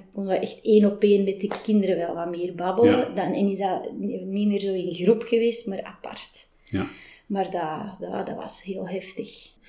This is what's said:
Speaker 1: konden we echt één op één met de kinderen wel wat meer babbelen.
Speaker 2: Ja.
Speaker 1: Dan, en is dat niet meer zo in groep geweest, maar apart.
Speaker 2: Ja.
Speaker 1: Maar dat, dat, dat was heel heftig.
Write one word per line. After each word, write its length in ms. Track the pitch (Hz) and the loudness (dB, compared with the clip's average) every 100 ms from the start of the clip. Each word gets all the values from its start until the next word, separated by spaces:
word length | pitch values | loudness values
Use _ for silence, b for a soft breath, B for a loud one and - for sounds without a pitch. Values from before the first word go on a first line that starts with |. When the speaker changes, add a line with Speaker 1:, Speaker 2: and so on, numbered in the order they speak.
| - | -10
Speaker 1:
konden 200 | - 196 | -8 -2
we 60 | 185 | -2
echt 200 | - - | -2 -4
één 220 | - 214 202 | 4 6 6
op 120 | 208 | 6
één 200 | 208 202 | 6 6
met 160 | 196 190 | 4 -2
de 60 | 208 - | -4 -4
kinderen 340 | - 214 190 170 | 2 2 4 2
wel 160 | 170 165 | 0 -4
wat 140 | 170 | -6
meer 260 | 175 175 175 | -4 -6 -4
babbelen. 420 | 180 190 240 247 | -2 6 6 6
Speaker 2:
Ja. 120 | - 185 | 2 -2
Speaker 1:
Dan, 180 | 185 | -2
en 140 | - 202 | 2 0
is 100 | 190 | 2
dat 320 | 196 185 - - 202 185 185 | 0 -2 -6 -6 -6 -6 -4
niet 220 | 196 208 | 0 0
meer 120 | 202 | 0
zo 140 | 196 | 0
in 200 | 190 175 | -2 -4
groep 300 | 170 180 226 | 0 4 2
geweest, 440 | - 233 233 226 - | 2 2 2 -2 -6
maar 160 | 196 | -8
apart. 640 | - - - - - - - _ - | -10 -14 -16 -16 -16 -18 -20 _ -8
Speaker 2:
Ja. 220 | - - B B B - | -6 -6 B B B -6
Speaker 1:
Maar 260 | 196 190 | -4 -2
dat, 580 | 175 156 156 202 190 175 | -4 -4 -6 -10 -10 -8
dat, 160 | 196 - | -6 -6
dat 80 | - | -8
was 280 | - - | -10 -12
heel 240 | 185 190 180 | -10 -8 -6
heftig. 640 | 190 - - - - - _ | -8 -8 -10 -12 -14 -20 _